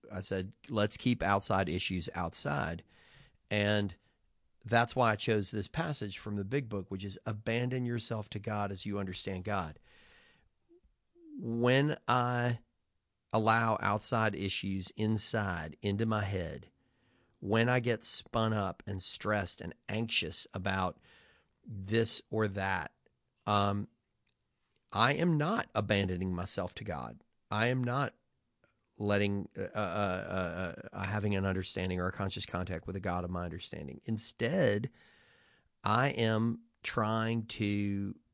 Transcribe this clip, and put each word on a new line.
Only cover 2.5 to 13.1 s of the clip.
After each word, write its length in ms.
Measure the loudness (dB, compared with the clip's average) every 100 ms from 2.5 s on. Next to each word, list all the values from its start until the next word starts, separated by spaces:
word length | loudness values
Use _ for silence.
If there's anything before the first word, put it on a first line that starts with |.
| -2 -2 -6 -12 _ -20 -20 -20 _ _
And 460 | 2 4 4 2 -4 _ _ _ _ _ _ 0
that's 300 | 2 4 4
why 160 | 2
I 20 | 2
chose 340 | 2 2 2
this 200 | -4 -4
passage 480 | -4 -4 -4 -6 -8
from 180 | -6 -4
the 80 |
big 240 | -2 -2 -2
book, 200 | -6 -6
which 160 | -6 -6
is, 120 | -8 -8
"Abandon 600 | -6 -2 0 0 -2 -2
yourself 440 | -2 -4 -6 -6
to 80 | -8
God 320 | -4 -2 -2
as 140 | -4 -4
you 140 | -2
understand 460 | -4 -4 -6 -6 -4
God." 340 | -4 -4 -10 _ -20 -20 -20 _ _ _ _ _ -20 _ _ _ _ -16 -10
When 560 | -4 2 4 6 4 0 0
I 500 | 2 2 0 0 -2 _ _ _ _ _